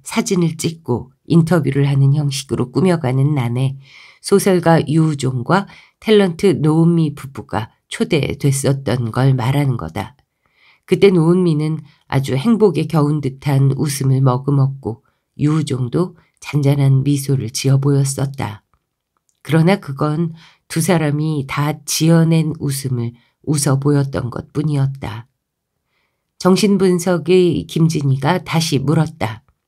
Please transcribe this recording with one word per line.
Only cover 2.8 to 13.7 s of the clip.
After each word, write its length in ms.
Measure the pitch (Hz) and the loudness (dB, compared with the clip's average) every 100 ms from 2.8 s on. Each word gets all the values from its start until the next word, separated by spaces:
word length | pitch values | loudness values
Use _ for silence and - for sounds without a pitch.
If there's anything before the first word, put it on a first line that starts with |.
| 185 165 135 131 143 147 | 0 2 0 0 0 0
난에 420 | 117 123 135 139 - - - _ | -2 -2 -2 -4 -16 -20 -20 _
소설가 640 | - 196 196 180 170 165 - | 0 2 4 2 4 2 2
유우종과 800 | 160 156 143 131 123 117 185 202 - _ _ | 2 2 0 -4 -4 -2 -2 -2 -16 _ _
탤런트 600 | 220 214 190 165 196 - | 2 4 4 2 0 2
노은미 560 | 151 160 170 170 151 139 | 2 4 4 4 0 -4
부부가 560 | - 110 - 107 110 _ - | -14 -14 -8 -6 -8 _ -12
초대됐었던 1200 | - 233 165 - - 143 135 135 139 135 123 113 | -6 -2 0 -2 -2 -2 0 0 -2 -2 -4 -2
걸 220 | 120 135 | 0 2
말하는 440 | 131 117 143 135 113 | 2 0 0 0 -2
거다. 380 | 80 101 - _ _ _ _ _ _ _ - | -6 -10 -10 _ _ _ _ _ _ _ -4
그때 240 | 170 196 | 4 4
노은미는 680 | 180 160 185 175 151 156 156 - _ - | 4 4 2 2 0 -2 -6 -10 _ -4
아주 280 | 135 135 127 | -4 -2 -2
행복에 520 | 226 202 208 151 160 | 0 4 2 2 0
겨운 340 | 156 147 151 | 0 2 0
듯한 520 | 139 135 147 139 135 | -4 -6 -2 2 2